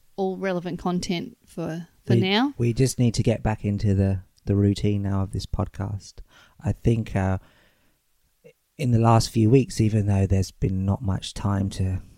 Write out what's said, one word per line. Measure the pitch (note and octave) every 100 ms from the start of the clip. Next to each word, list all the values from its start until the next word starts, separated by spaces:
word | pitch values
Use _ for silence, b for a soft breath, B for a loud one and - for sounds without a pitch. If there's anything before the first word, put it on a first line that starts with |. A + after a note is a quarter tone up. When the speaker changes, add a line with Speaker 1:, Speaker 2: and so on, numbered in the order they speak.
| _ -
Speaker 1:
all | F#3+ F#3
relevant | F#3+ F3+ F3 F3
content | F3+ F3+ - F3 - - _
for | - D#3+ E3 E3 _ -
for |
Speaker 2:
We, | A#2
Speaker 1:
now. | F#3+ G#3 C#4+ -
Speaker 2:
we | A#2+
just | A2+ C3 -
need | A#2+ A2+
to |
get | A#2+ G#2+
back | G#2+ G#2+ G#2
into | G2+ G2+ G2
the, | G2 F#2+ - _ -
the | G2+
routine | G2+ G2+ G#2 G2+
now | G2+ G2
of | F#2+
this | - -
podcast. | - G2 - G2+ G2 - - b b b _
I | -
think, | - - A2+ G#2+ G2
uh, | F#2+ F#2+ b b b b b b _ _ _ _ - _ _ -
in | B2+
the | A2+
last | A2+ A2+ -
few | A2+ G#2+
weeks, | C3+ - -
even | A2 G#2+ G2+
though | G2 F#2+
there's | F#2+ F#2+
been | - A2 F#2+ F#2+
not | G2
much | G2 F#2+ -
time | - G2+ G2 G2
to | - F#2 F2+ -